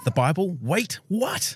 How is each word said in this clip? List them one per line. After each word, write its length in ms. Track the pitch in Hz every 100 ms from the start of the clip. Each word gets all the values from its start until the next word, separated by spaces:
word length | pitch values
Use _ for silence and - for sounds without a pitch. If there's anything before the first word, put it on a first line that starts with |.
The 60 | -
Bible. 440 | 131 127 160 190 160
Wait, 380 | 117 180 240 - _
what? 460 | 208 254 - -